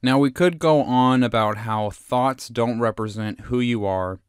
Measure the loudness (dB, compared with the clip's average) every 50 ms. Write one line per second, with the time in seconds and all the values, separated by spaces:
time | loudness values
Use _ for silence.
0 | 2 2 2 4 2 2 2 2 2 2 2 2 2 2 4 4 2 2 2 4
1 | 4 4 4 4 2 2 2 0 0 0 -2 -4 -4 -4 -4 -2 -2 -4 -6 -10
2 | -10 -4 -2 0 0 0 -2 -4 -10 -10 -4 -2 -2 0 0 0 -2 -2 -2 -2
3 | -6 -6 -6 -6 -6 -6 -6 -10 -8 -4 -2 -2 0 0 -2 -2 -2 -2 -2 -2
4 | -2 -4 -6 -10 _